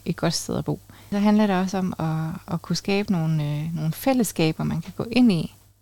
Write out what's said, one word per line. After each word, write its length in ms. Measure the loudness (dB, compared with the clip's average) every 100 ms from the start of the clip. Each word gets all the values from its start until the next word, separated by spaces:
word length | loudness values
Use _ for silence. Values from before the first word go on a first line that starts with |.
et 120 | -4 -2
godt 180 | -2
sted 240 | -2 -4 -4
at 60 |
bo. 160 | -4 -6 -8 -20 -6
Så 60 | 0
handler 280 | 4 4 4
det 100 | 2
også 220 | 0 -2
om 140 | -4 -2
at, 560 | -2 -2 -4 -8 -6
at 80 | -6
kunne 140 | -4 -4
skabe 360 | -2 -2 0
nogle, 320 | 0 2 0
øh, 320 | 0 -2 -4 -4
nogle 160 | -4
fællesskaber, 720 | -2 0 2 2 2 0 0
man 160 | -2 -4
kan 120 | -6 -8
gå 100 | -2
ind 220 | 4 6
i, 220 | 4 -2 -10 _ _